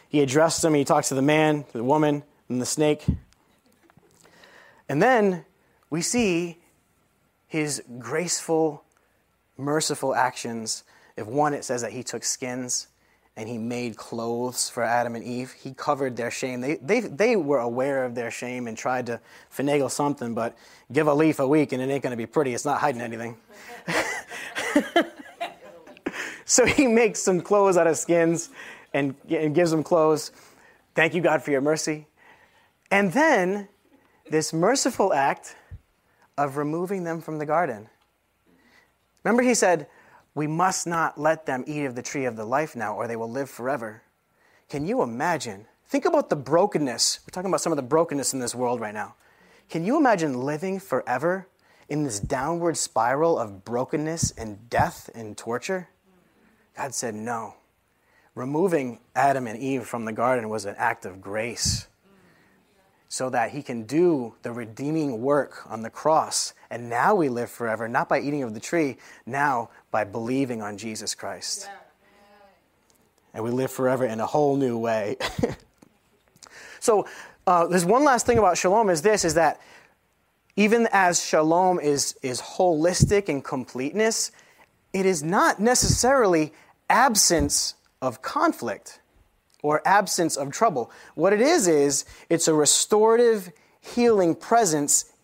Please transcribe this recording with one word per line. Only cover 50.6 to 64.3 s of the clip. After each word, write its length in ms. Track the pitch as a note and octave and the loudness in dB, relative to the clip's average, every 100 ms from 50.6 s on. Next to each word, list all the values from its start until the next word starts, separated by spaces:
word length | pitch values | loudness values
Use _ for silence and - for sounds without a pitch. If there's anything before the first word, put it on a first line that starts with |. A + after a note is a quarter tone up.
| F#3+ F#3+ | -4 -6
forever 680 | - B2+ - B2+ E3 F#3 F3+ _ _ _ - | -4 -4 -2 -2 -2 -2 -6 _ _ _ -6
in 140 | D3 | -4
this 180 | C#3+ A2 | -2 -4
downward 560 | - C3 C#3+ E3+ E3+ C#3+ | -4 -4 -2 -2 -2 -2
spiral 600 | - - A#2 C#3 E3 C#3+ | -4 0 0 2 2 0
of 280 | A2+ F#2+ G2+ | -2 -8 -8
brokenness 640 | A#2+ C3 D#3+ D3+ E3 - | -6 -4 -4 -4 -4 -6
and 380 | - A2 G2+ A#2 | -6 -12 -12 -4
death 400 | A#2 D#3+ - - | -2 0 -4 -16
and 240 | A2+ A2 G#2 | -14 -14 -12
torture? 520 | - A#2+ - F#3 F3+ _ _ _ _ _ _ _ _ - | -6 -6 -4 -6 -6 _ _ _ _ _ _ _ _ -12
God 180 | D3 | -8
said 220 | - B2 G#2+ | -6 -6 -6
no. 400 | A2 A#2 A2 - _ _ _ _ _ _ _ - | -6 -6 -8 -16 _ _ _ _ _ _ _ -10
Removing 640 | B2+ D3+ F#3+ E3 C3 A2+ _ - | -4 0 2 2 -2 -8 _ 2
Adam 320 | C#3 C3+ A#2+ | 2 2 -2
and 100 | G#2 | -6
Eve 300 | C3+ C3+ A2+ | -4 -4 -4
from 160 | A#2+ | -6
the 80 | A2 | -6
garden 380 | A2 A#2+ B2+ A2 | -2 0 0 -2
was 160 | A2 G2+ | -6 -6
an 100 | G2 | -4
act 280 | A#2 A2+ G2+ | -4 -4 -8
of 160 | F#2+ | -14
grace 640 | F#2+ G#2 A#2+ G#2 - - - _ _ _ _ _ _ _ _ _ _ _ _ | -8 -6 -6 -4 -4 -4 -8 _ _ _ _ _ _ _ _ _ _ _ _
so 220 | - C3 | -6 -2
that 220 | B2 A2+ | 0 -2
he 120 | C#3 | -4
can 200 | C#3 A#2+ | -8 -8
do 520 | G#2+ D3 F3+ D3+ A#2 | -2 2 4 2 -2